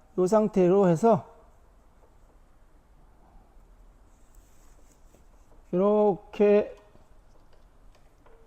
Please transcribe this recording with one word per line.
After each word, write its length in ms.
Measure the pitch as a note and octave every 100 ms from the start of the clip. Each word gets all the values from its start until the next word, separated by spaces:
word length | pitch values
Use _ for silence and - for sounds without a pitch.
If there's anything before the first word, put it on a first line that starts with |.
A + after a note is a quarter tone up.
| _ -
요 80 | F3+
상태로 640 | G#3+ G#3+ F#3+ F3+ G3 F#3
해서 380 | D#3+ A3+ F3+ - - - _ _ _ _ _ _ _ - _ _ _ _ _ _ _ _ _ _ - - - - - - _ _ _ - - - - - - - _ - _ - - - - -
이렇게 1040 | F3+ G3+ G#3+ G#3 F3 - - G#3 G#3 - - - - - - - - - - - _ - - - _ - -